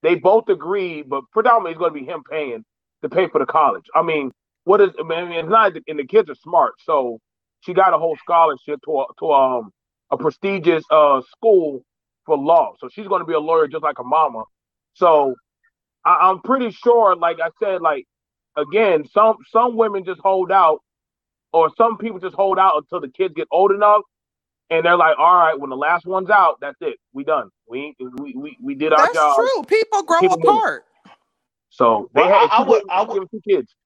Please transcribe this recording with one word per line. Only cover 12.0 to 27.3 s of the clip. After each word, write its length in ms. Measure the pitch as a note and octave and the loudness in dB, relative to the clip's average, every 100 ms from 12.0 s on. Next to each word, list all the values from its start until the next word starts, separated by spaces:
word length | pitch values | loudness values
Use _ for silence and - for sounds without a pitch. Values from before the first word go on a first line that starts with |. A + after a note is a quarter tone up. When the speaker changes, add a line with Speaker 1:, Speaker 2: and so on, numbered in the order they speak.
| _ _ | _ _
Speaker 1:
for 120 | - D3 | -4 -2
law. 380 | C#3+ E3 A2+ - | 2 2 2 -6
So 100 | B2+ | -18
she's 160 | - G3+ | -16 -4
gonna 160 | F#3+ | -4
be 100 | E3 | -2
a 60 | D#3+ | -4
lawyer 280 | D#3 E3 D3+ | 0 0 0
just 140 | D#3 | -2
like 160 | D3 C#3 | -6 -8
her 60 | |
mama. 400 | B2 D#3 D3+ A#2 A2 _ _ _ _ | -4 0 0 -4 -16 _ _ _ _
So 400 | _ F3 D#3 C#3 B2 _ _ _ _ _ _ | _ 4 4 2 -4 _ _ _ _ _ _
I, 260 | - E3+ F3+ | 0 4 4
I'm 100 | F#3+ | 2
pretty 280 | - C4 A#3+ | -2 -2 -2
sure, 460 | F3+ A#3+ A#3+ G#3+ F3 | -4 2 4 4 2
like 220 | E3+ E3+ | -2 -2
I 100 | E3 _ | -8 _
said, 200 | G#3 F#3 | -6 -2
like, 240 | E3 C#3+ - _ _ _ _ - | -2 -2 -10 _ _ _ _ -8
again, 480 | D3 F#3+ A3 D#3+ D3 | -4 0 2 0 0
some, 240 | - A3 G#3+ _ | 2 2 2 _
some 260 | A3+ B3 A3+ | 0 0 0
women 280 | A3 G3 | -2 -2
just 160 | F3+ F3 | -10 -4
hold 320 | G3 F#3+ F3 | -2 0 2
out, 280 | F#3+ E3 D#3 _ _ _ _ _ _ _ | 4 4 2 _ _ _ _ _ _ _
or 180 | E3 D#3+ - | 0 0 2
some 220 | A3+ A3+ | 0 0
people 200 | A3 F#3 | -10 -10
just 140 | F3+ | -12
hold 240 | - G3 F#3+ | -2 -2 2
out 160 | F#3+ D3+ | 2 2
until 240 | C#3+ F3+ | -4 -10
the 80 | C#3 | -10
kids 220 | _ F#3+ | _ -6
get 140 | D#3 D#3 | -4 -4
old 220 | D#3+ G3 | 0 2
enough, 300 | G3+ G#3 G#3 G#3 _ _ _ _ _ _ | 2 4 2 0 _ _ _ _ _ _
and 140 | E3 | -2
they're 120 | E3 F3 | 2 2
like, 220 | E3 D3 | 2 2
"All 160 | D#3+ F3+ | 4 4
right, 220 | E3 D3 | 2 0
when 120 | C#3 | -8
the 60 | C3 | -6
last 300 | D3 E3+ E3+ | -4 -4 -4
one's 240 | F#3+ F#3 | -8 0
out, 280 | G#3 F3 - | 2 2 0
that's 160 | C#3+ C#3 | -10 -10
it. 180 | D#3+ A#2 _ | -10 -10 _
We 120 | C3 | -12
done. 260 | C#3 | -4